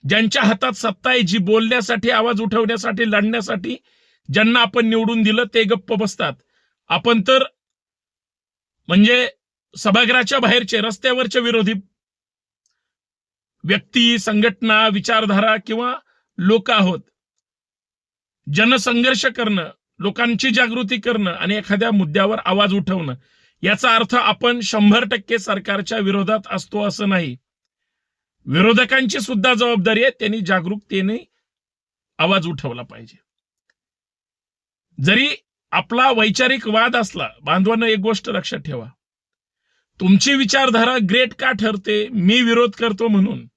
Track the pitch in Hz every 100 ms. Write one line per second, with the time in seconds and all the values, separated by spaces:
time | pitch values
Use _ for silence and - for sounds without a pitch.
0 | 135 208 226 - 214 214 254 208 226 190
1 | 254 254 185 208 180 220 226 247 202 233
2 | 226 233 226 214 220 214 220 233 240 196
3 | 233 208 208 233 202 220 180 247 _ _
4 | _ _ - 147 220 247 233 240 233 226
5 | 226 226 214 220 233 233 220 214 - 214
6 | 208 - 156 135 _ _ _ _ _ 180
7 | 233 233 185 262 269 _ _ _ _ _
8 | _ _ _ _ _ _ _ _ - 175
9 | 214 247 247 - _ _ _ - 214 202
10 | 233 254 226 269 240 240 220 226 220 202
11 | 262 254 247 254 240 233 196 208 - _
12 | _ _ _ _ _ _ _ _ _ _
13 | _ _ _ _ _ _ 156 202 - 254
14 | 233 233 208 208 226 190 220 214 220 208
15 | - 226 220 196 220 220 - 220 247 262
16 | _ _ _ - 175 220 226 220 185 160
17 | - _ _ _ _ _ _ _ _ _
18 | _ _ _ _ - 147 226 254 202 240
19 | 247 262 269 - 220 196 160 - _ _
20 | 185 202 240 226 262 233 240 240 208 247
21 | 240 233 196 170 175 208 208 196 233 208
22 | 175 170 196 214 - 190 202 196 185 185
23 | 151 127 _ _ _ _ 185 208 254 226
24 | 233 247 214 214 240 240 208 220 208 214
25 | 240 240 - 226 - 202 202 196 165 226
26 | 196 196 190 220 - 190 - 208 208 196
27 | 202 190 156 123 _ _ _ _ _ _
28 | _ _ _ _ - 143 202 233 247 262
29 | 262 294 208 233 254 240 240 233 180 220
30 | 254 - 214 220 180 185 170 208 _ 190
31 | 190 226 - _ _ _ _ _ _ _
32 | _ _ 160 196 165 151 139 123 120 110
33 | 113 _ _ _ _ _ _ _ _ _
34 | _ _ _ _ _ _ _ _ _ -
35 | 135 220 277 302 _ _ _ - 185 240
36 | 262 233 214 - 254 269 220 214 240 240
37 | 214 185 123 - 143 170 190 226 226 214
38 | 202 208 - 202 - 143 147 135 117 _
39 | _ _ _ _ _ _ _ _ _ _
40 | 185 196 - 277 240 277 262 226 233 254
41 | 196 226 254 - 262 220 214 214 190 208
42 | 214 233 175 233 233 233 240 - 233 202
43 | 226 202 185 139 117